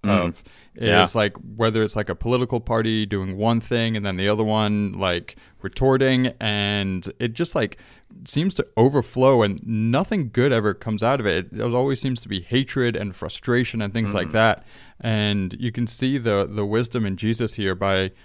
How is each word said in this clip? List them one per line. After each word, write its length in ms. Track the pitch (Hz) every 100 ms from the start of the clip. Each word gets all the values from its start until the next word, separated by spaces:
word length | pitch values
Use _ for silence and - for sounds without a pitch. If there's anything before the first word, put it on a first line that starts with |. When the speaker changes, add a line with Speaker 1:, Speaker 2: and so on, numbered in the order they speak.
Speaker 1:
Mm. 60 | 101 95 87
Speaker 2:
of. 160 | - - - - -
Speaker 1:
Yeah. 220 | 113 87
Speaker 2:
Is, 120 | 90 117
like, 180 | 104 - - 107
whether 240 | 113 110
it's, 120 | 107 113
like, 120 | 104
a 80 | 90
political 440 | 117 123 123 123
party 440 | 117 113 113 110 104
doing 280 | 101 95 95
one 240 | 110 117
thing 380 | - 120 113 110
and 80 | 101
then 100 | 92
the 140 | 98
other 140 | 104
one, 500 | 110 107 107 104 101
like, 420 | 95 95 87 - - - _
retorting, 640 | 95 - 131 131 131 131 127 -
and 720 | 110 104 101 104 98 92 - -
it 140 | 120
just, 220 | 117 170 160
like, 220 | 107 - - - _ - -
seems 280 | - 180 -
to 100 | - -
overflow 640 | 123 143 117 127 131 127
and 180 | 104 90 101
nothing 640 | 110 113 127 185 208 127
good 200 | 117 135
ever 200 | 117 104
comes 300 | 92 117 107
out 160 | 113 139
of 60 | 104
it. 220 | 85 90
It 100 | 104
always 380 | 117 120 135 135
seems 220 | 135 123
to 80 | -
be 120 | 98
hatred 540 | 87 123 131 135 120 110
and 200 | 104 90
frustration 680 | - - - 120 120 117
and 100 | 101
things 200 | 110 104
like 140 | 101 87
Speaker 1:
Mm-hmm. 60 |
Speaker 2:
that. 300 | 110 113 98 - - - -
And 540 | 113 107 104 104 95 -
you 120 | 120
can 140 | 113 117
see 300 | - 131 139
the, 280 | 117 101 98
the 160 | 104 101
wisdom 400 | 110 120 123 107
in 120 | 95
Jesus 380 | 110 113 113 -
here 180 | 98 92
by, 360 | 98 95 95 -